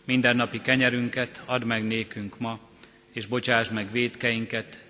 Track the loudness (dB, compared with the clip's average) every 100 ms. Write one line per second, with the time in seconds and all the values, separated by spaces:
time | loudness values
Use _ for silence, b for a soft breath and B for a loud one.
0 | 0 4 6 4 2 0 2 4 4 2
1 | -2 -2 -4 -6 -4 -2 0 -2 0 -2
2 | -4 -8 -8 -6 -6 -6 -14 B B B
3 | B -10 -4 -2 2 2 2 -2 -4 -2
4 | -2 -2 -2 -2 -4 -6 -8 -14